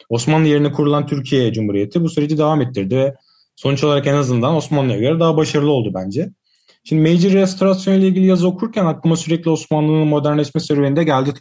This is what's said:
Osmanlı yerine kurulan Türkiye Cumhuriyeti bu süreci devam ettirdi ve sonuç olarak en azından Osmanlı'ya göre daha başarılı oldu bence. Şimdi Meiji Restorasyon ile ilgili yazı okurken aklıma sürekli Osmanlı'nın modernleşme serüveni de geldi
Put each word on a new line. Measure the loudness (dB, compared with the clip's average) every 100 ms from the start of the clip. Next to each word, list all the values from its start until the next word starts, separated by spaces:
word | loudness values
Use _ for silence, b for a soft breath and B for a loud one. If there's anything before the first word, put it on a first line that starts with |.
| b
Osmanlı | -4 0 2 2
yerine | 2 0
kurulan | 0 0 0 -2
Türkiye | -6 -2 0 0
Cumhuriyeti | -2 -2 -2 -2 -2
bu | -2
süreci | -2 -2 0
devam | 0 0
ettirdi | -2 -4 -2 0
ve | -2 -4 b b b -6
sonuç | -4 0
olarak | 2 2 0
en |
azından | 0 0 0 0 -2
Osmanlı'ya | -2 -2 0 0
göre | 0 2
daha | 2 2
başarılı | 0 0 0
oldu | 0 -2 -6
bence. | -6 -6 -8 -12 b b b b
Şimdi | -4 0
Meiji | 2 4 4
Restorasyon | 2 0 0 0 0 0
ile | 2 2
ilgili | 2 2
yazı | 2 0
okurken | -2 -6 -2 -2
aklıma | 0 0 0
sürekli | -2 -2 0
Osmanlı'nın | -2 -2 -2 2 2 2
modernleşme | 0 0 0 -2 -4
serüveni | -2 0 2 0
de |
geldi | 2 0 0 -4